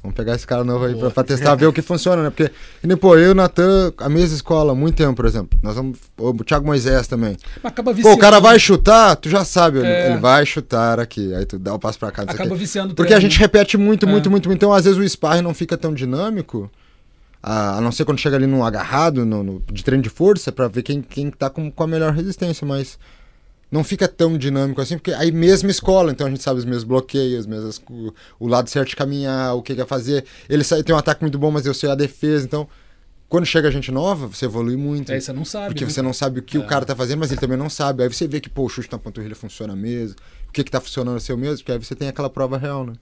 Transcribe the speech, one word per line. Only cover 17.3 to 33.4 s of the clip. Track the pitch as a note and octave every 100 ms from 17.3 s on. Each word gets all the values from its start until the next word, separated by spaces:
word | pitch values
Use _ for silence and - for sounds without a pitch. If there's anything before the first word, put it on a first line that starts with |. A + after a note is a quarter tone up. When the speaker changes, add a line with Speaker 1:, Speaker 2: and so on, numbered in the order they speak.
| _
Speaker 1:
a, | - A2 G2+ G2
a |
não | A#2
ser | A#2+ D3+
quando | C#3
chega | D3+ C#3
ali | C3+
num | C3+
agarrado, | A2+ G#2+ F#2 C3+ E3 C3+ A#2
no, | G#2+
no, | G2 F#2+ -
de | G#2
treino | - C3
de | A#2
força, | - F3+ G3+ -
pra | - B2
ver | B2
quem, | A#2+ C#3+
quem | B2+ - C#3+
tá | - C#3
com, | - D#3
com | -
a | D#3+
melhor | D#3+ D#3+
resistência, | D3+ F#3 F#3 F3+ D#3+ D3
mas | C#3 C#3 - - - - _ _ _ _
não | D3
fica | D3+ G3 F#3
tão | - E3 E3
dinâmico | C3+ C3+ C#3 C3+
assim, | C3 E3
porque | -
aí | D#3 E3
mesma | E3 E3+ F#3+ G3
escola, | F#3+ - F#3+ E3+
então | B2+ C#3
a |
gente | C3+
sabe | - C3
os | A#2+
mesmos | B2 A2+
bloqueios, | C3 B2+ C#3 C3 B2
as | G#2
mesmas | A2 G#2+ G#2+
cu-, | _ A#2+ A2 - - _
o | A#2
lado | B2 B2
certo | C#3+ C3
de | -
caminhar, | C#3 C#3+ C#3 C3 C3 B2
o |
que | A#2+ B2+
quer | B2+
fazer. | C3+ A#2 C#3+ C3 - -
Ele | D3
sai, | C#3+ D#3+
tem | D#3+ D#3+
um |
ataque | D3+ D3+
muito | D#3+ C#3
bom, | D3+
mas | D3+ C3+
eu |
sei | C3+ D3
a | C#3
defesa, | C#3+ - D3+ D3+ C3
então | D3+ D3+ - _ _ - - _
quando | E3+